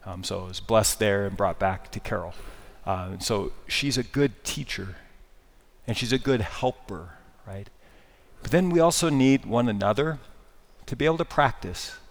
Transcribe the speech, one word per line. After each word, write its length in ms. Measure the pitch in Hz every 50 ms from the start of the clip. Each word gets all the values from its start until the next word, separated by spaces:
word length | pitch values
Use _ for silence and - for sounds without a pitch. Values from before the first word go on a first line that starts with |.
| -
Um, 180 | 98 90 90 92
so 200 | - 98 92 92
I 40 | 92
was 120 | 92 -
blessed 400 | - - 113 110 107 - - -
there 260 | 107 104 98 101 101
and 120 | 98 92 95
brought 200 | 101 95 90 -
back 340 | 101 95 92 92 - -
to 80 | - 98
Carol. 340 | - - 117 104 85 87 92 - - - - - - - - - -
Uh, 240 | - 95 92 90 92
and 120 | 95 95 -
so 300 | - 117 101 98 - - - - -
she's 300 | - - - 143 131 131
a 60 | 123
good 400 | - - 139 143 139 - - -
teacher, 540 | - - - - - - - 101 98 95 - - - - - - - - - _ - _ - - - _ - - -
and 80 | 113
she's 160 | - 131 110
a 80 | 123 131
good 220 | - 135 135 120
helper, 720 | 104 - - - - 127 - - - - 101 82 82 87 - - - - - - - -
right? 220 | 95 98 101 - - - - - - - - - - _ _ - - -
But 100 | - -
then 180 | - 170 185 180
we 100 | 170 170
also 300 | 165 170 165 - - 165
need 360 | 147 135 131 135 135 135 -
one 240 | 95 107 120 120 120
another 500 | 107 101 98 101 107 117 143 160 156 135 - - - - - - _ - - _ - - -
to 100 | - -
be 100 | 123 139
able 120 | 156 160 165
to 80 | 170
practice 720 | - - - 147 131 - - - 95 87 - - - - - - -